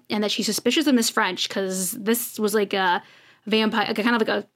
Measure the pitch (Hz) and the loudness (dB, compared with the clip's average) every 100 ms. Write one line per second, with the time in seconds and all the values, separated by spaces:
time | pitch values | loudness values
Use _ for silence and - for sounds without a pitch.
0 | - 214 208 - 214 196 240 285 294 247 | -6 -2 -2 -2 -2 -2 0 2 4 2
1 | 226 - 196 185 - 208 190 185 185 - | 2 0 0 -2 -6 -4 -4 -4 -6 -4
2 | 202 240 - - 214 214 196 202 185 180 | -2 -2 -4 -4 -2 0 0 0 0 0
3 | - - - _ - 220 220 220 - 220 | -4 -18 -20 _ -2 0 2 0 0 0
4 | 226 240 220 208 - | 4 4 4 0 -4